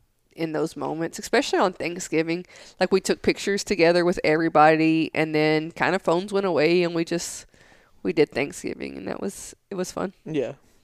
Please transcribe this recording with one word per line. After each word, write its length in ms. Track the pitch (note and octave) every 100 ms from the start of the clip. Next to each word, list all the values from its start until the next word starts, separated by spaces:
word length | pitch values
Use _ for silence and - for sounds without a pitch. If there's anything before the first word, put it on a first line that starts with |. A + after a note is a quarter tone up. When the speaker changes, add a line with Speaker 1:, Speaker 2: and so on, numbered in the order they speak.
| _ _ _
Speaker 1:
in 180 | - E3
those 240 | D#3 D#3 -
moments, 420 | C#3 D#3 E3 -
especially 400 | - A#3 C#4+ F#4
on 140 | G3+
Thanksgiving. 720 | F#3 D#3+ F3 - D#3 E3 E3+ F3+ - - -
Like, 140 | F#3
we 80 | F#3+
took 220 | - F3+
pictures 420 | - E3 - G3
together 400 | - F#3+ E3 F3
with 160 | F3 F3+
everybody 880 | - D#3 E3 E3 D3+ D#3+ D#3+ D#3+ D#3
and 200 | - D#3+
then 360 | D#3 D#3 D#3 D#3+
kinda 280 | - C#3 F#3
phones 320 | - E3+ G3+
went 120 | G3
away 380 | G3 D3+ D3+ F3
and 120 | E3+
we 120 | E3+ E3+
just, 400 | E3+ - - - _ _ _ _ _
we 100 | G3
did 180 | E3 D3
Thanksgiving 680 | - C#3+ - - - C#2 C#2
and 100 | F#3+
that 120 | -
was, 320 | G3 - - - _
it 60 | F#3+
was 140 | F3+
fun. 200 | - F#3 - -
Speaker 2:
Yeah. 280 | D#3 A#2 C3+ _ _